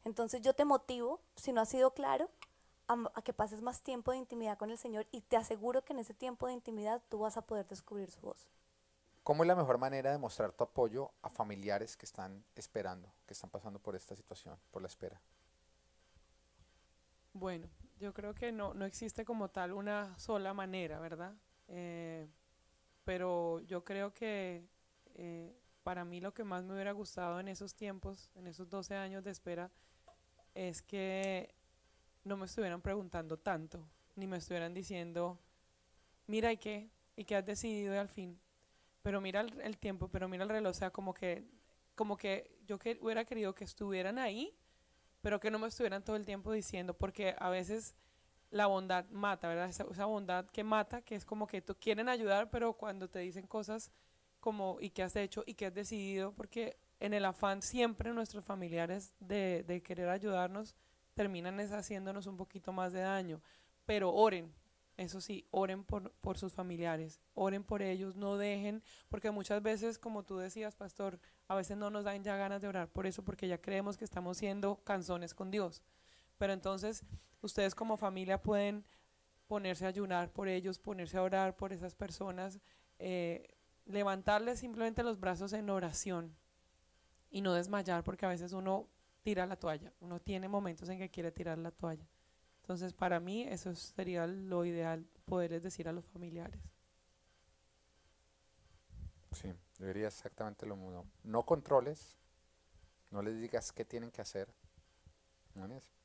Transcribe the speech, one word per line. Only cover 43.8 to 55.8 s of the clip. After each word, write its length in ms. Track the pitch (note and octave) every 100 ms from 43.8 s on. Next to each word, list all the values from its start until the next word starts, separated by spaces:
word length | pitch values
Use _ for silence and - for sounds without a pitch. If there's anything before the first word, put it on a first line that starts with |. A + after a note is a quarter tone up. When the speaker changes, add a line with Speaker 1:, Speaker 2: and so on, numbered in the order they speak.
| G3+ F#3+ F#3 A#3+
Speaker 3:
ahí, 360 | B3 G#3 E4+ - _ _ _ _ _ _
pero 180 | G#3 G3+
que 100 | A3
no 80 | G#3+
me 100 | A3+
estuvieran 360 | - A#3 G3
todo 120 | G3+ G#3+
el 80 | G3+
tiempo 260 | G3 G#3
diciendo, 420 | A3 G3 F#3+ F3+
porque 420 | F3 G3 F#3+ F#3+ -
a 100 | F#3
veces 440 | F#3 F3+ A3 A3 - _ _ _ _ _
la 160 | G#3 G#3
bondad 420 | F#3+ F#3 F3+ F3+
mata, 380 | G3+ G3+ F#3+ E3+
¿verdad? 200 | E3+ F3+
Esa, 180 | F3 F#3+
esa 160 | F3+ G3+
bondad 400 | G#3+ F#3+ F3+ F#3
que 140 | -
mata, 380 | G#3+ G#3+ G#3 A#3+
que 120 | - G#3
es 80 |
como 220 | - G#3+ G#3+
que 160 | G3
tú 140 | - F#3+
quieren 320 | A3 G#3 A#3+
ayudar, 420 | B3 G#3+ G3 A3
pero 240 | B3 A#3
cuando 340 | A3 G#3+ G3 F#3
te 120 | F#3+
dicen 260 | F3+ F3+ F#3+
cosas 460 | A3 G3+ A3 - - - _ _ _
como, 380 | A3+ G#3 F#3+ F3+
"¿Y 100 | G3
qué 120 | -
has 120 | F#3 G#3+
hecho? 280 | G3 - -
¿Y 80 |
qué 120 | A3 F#3+
has 80 |
decidido?", 580 | F3+